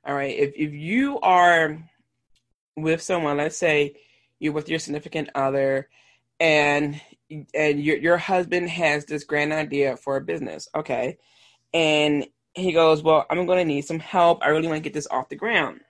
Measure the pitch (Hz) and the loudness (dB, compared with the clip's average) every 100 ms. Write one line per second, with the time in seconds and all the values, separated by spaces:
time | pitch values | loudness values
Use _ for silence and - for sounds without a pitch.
0 | - 143 139 - 143 139 151 147 160 226 | -6 -4 -4 -2 -4 -2 -6 -6 -4 -2
1 | 277 277 - 180 175 170 160 156 - _ | -2 0 2 6 6 6 2 -2 -14 _
2 | _ _ _ _ _ _ _ - 156 165 | _ _ _ _ _ _ _ -6 -2 -2
3 | - 180 151 143 151 156 175 151 143 - | 0 -2 0 0 -2 0 0 2 0 -4
4 | _ _ _ - 151 151 151 160 151 147 | _ _ _ -6 -4 -4 -4 -6 -6 -8
5 | - 160 143 139 135 139 135 135 135 _ | -6 -8 -6 -2 -2 0 0 -2 -6 _
6 | _ _ _ - 165 151 147 143 147 147 | _ _ _ 0 2 4 4 2 -2 -6
7 | - _ - 151 - 151 151 147 147 151 | -16 _ -18 -18 -8 -2 0 0 0 0
8 | 165 175 165 185 175 175 175 165 160 147 | 2 2 2 0 0 -2 -4 -2 0 0
9 | 147 147 - 147 147 156 147 143 139 120 | -4 -8 -4 -2 0 -2 -4 0 0 -2
10 | - 135 135 165 127 78 - 151 151 120 | -4 -6 -4 -6 -6 -12 -8 -8 -4 -4
11 | 123 - _ _ _ _ _ 165 160 151 | -4 -8 _ _ _ _ _ 0 2 2
12 | 151 147 - _ _ - 185 165 160 156 | 2 0 -4 _ _ -6 0 4 4 4
13 | 160 156 - 170 180 185 170 143 143 165 | 4 2 2 -2 0 0 2 -2 -4 -8
14 | - 185 170 165 - 156 165 156 156 151 | -4 4 4 4 2 2 0 -4 -6 -8
15 | 143 131 131 - 214 214 135 - | -4 -6 -6 -8 -2 0 -2 -6